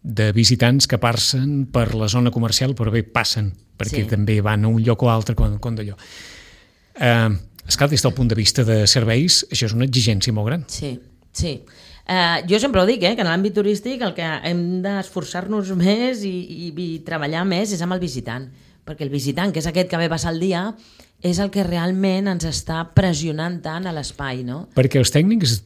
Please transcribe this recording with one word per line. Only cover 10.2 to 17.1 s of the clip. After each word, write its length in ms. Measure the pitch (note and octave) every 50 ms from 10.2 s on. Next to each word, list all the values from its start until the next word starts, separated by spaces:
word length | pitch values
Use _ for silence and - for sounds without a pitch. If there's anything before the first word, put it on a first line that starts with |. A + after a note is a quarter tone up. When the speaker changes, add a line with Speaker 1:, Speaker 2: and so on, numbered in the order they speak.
| - B2+ A2
Speaker 1:
molt 160 | G#2+ G#2 A2+
gran. 160 | C#3+ E3+ C#3+
Speaker 2:
Sí, 280 | - - - D3 C#3 B2 B2 - - - _ _ _
sí. 280 | _ - - E3+ C3+ - - - - - - - - - _ -
Eh, 320 | F#3 F#3 F3 E3+ E3+ D#3 - F3
jo 80 | G3 G#3+
sempre 220 | A3+ C#4 B3 F#3+
ho 60 | F3+ G3
dic, 140 | C4 A3+ E3+
eh, 80 | F3+ A#3
que 60 | A#3
en 80 | G3+ E3+
l'àmbit 240 | E3 F3+ G3 G#3+ F3
turístic 480 | G#3 G3+ G3+ G#3+ G3+ - B3 C4+ B3
el 140 | A#3+ F#3+ E3+
que 80 | - E3 D#3+ D#3 C3+ - -
hem 320 | F3 F3 F3 F3 F3+ F#3
d'esforçar-nos 880 | F3+ G3 G3+ G3 F#3 - - F3+ D3+ - - F3+ F#3 G3 G#3+ G#3+ F#3+ F#3 F#3+
més 460 | F3+ F3 F#3+ G#3 A3+ A#3+ C4 B3+ A3 G3+
i, 60 | G3
i, 420 | F#3 F3+ F3+ - E3 D#3+ E3+ E3+ D3
i 160 | D#3+ F3+ E3+ E3 E3 E3
treballar 380 | -